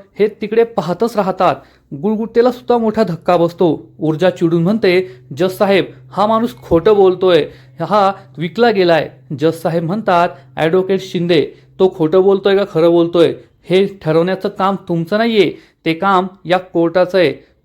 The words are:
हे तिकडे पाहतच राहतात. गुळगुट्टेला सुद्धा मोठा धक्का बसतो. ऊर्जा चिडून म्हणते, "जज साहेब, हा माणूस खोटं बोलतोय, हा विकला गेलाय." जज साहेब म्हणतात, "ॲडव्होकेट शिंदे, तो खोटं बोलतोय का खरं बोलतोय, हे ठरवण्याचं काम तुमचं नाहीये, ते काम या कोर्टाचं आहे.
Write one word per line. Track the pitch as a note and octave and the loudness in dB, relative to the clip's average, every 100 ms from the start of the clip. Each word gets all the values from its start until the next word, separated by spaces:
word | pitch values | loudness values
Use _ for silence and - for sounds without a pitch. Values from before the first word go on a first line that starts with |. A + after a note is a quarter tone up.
| - - | -12 -4
हे | G#3 | -4
तिकडे | - G#3 A3+ | -2 -4 0
पाहतच | A#3 - D#3+ F3 A#3 G#3 | 0 -2 -4 -4 -2 -2
राहतात. | F#3+ F#3 F3+ C3+ - _ _ | -4 0 0 0 -8 _ _
गुळगुट्टेला | C#3 F#3+ A3 A3+ A#3 B3 | -6 -4 -4 -2 0 0
सुद्धा | B3 - A#3+ | 0 -2 -2
मोठा | A3 A3 | 0 -2
धक्का | F#3 D#3+ - F3+ | -2 -2 0 0
बसतो. | E3+ E3+ F3 C#3+ - - | 0 0 0 0 -8 -6
ऊर्जा | D#3 D#3 F#3 | -4 0 -2
चिडून | F3+ E3+ E3+ | 0 0 0
म्हणते, | E3+ A3 G3 F3+ F#3 - - C3 | 0 0 0 0 -2 -12 -16 -4
"जज | F#3 | -4
साहेब, | F#3 G3 F#3+ - - - | 0 0 2 -2 -10 -10
हा | F#3 G#3+ | -2 0
माणूस | A3+ A#3+ - | 0 -2 -8
खोटं | - E3+ E3+ G3+ | -2 0 4 4
बोलतोय, | F#3+ F3+ F#3 E3 - - - - | 4 2 2 2 0 -8 -20 -12
हा | D#3+ G#3 G3 G3 - - | -2 0 0 -2 -12 -10
विकला | F3 G3 A#3 | -8 0 0
गेलाय." | G3 F3 D#3+ - - - C#3 | 2 2 2 0 -10 -14 -2
जज | D#3+ | -2
साहेब | E3 F3+ E3+ | -2 -4 -2
म्हणतात, | E3 G#3+ G#3+ F3 F3 - - - | -4 -4 0 2 0 -4 -14 -4
"ॲडव्होकेट | D#3+ F#3 F#3+ F#3+ | 0 0 0 -4
शिंदे, | F#3+ F3+ F3 E3 - - _ - | -4 -4 0 0 0 -8 _ -2
तो | F#3+ - | -2 0
खोटं | D#3 F#3 | 0 2
बोलतोय | G3 G3 G3 G3 | 2 2 0 0
का | G3 | 0
खरं | E3 E3+ | 0 2
बोलतोय, | E3+ E3+ E3+ D3 - - _ - | 4 2 2 2 0 -12 _ -2
हे | F#3 G3 | 0 0
ठरवण्याचं | G3 D#3 D#3+ F3+ F#3 G3+ | -4 -2 0 0 -4 -6
काम | G3+ F#3+ F#3+ | -4 -4 -4
तुमचं | - E3+ E3 G#3 | -4 -6 -2 -2
नाहीये, | A#3 A3 D#3 - _ _ D#3+ | 0 2 0 -2 _ _ -6
ते | |
काम | D#3+ G3 F#3 F#3+ - D#3+ | -2 0 0 -2 -8 -2
या | F3+ | -2
कोर्टाचं | F#3 E3+ E3+ F3+ F3+ F#3+ | -2 -2 0 0 0 2
आहे. | D#3 - - _ | 0 -2 -12 _